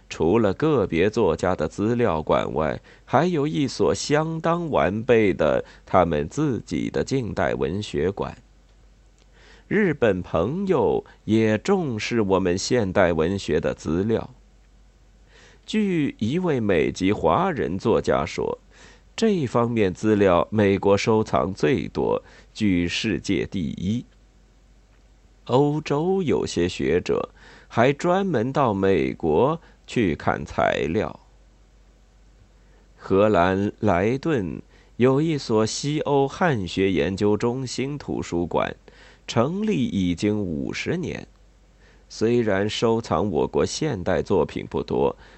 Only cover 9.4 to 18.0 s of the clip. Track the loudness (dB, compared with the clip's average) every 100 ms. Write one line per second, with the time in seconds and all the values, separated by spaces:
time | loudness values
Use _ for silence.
9.4 | -20 -18 -2 0 0 2 2 0 -2 -2
10.4 | 0 -2 0 2 2 0 -4 -10 0 2
11.4 | 2 0 0 0 0 -4 -2 0 2 2
12.4 | 2 0 0 0 2 4 4 4 0 -2
13.4 | -2 -2 -2 -4 -2 -2 0 -2 -4 -16
14.4 | _ _ _ -20 _ _ _ _ _ -20
15.4 | -20 -20 -6 -2 0 0 -2 -2 -2 0
16.4 | 0 0 2 2 2 0 0 2 2 2
17.4 | 0 -2 -4 -2 0 2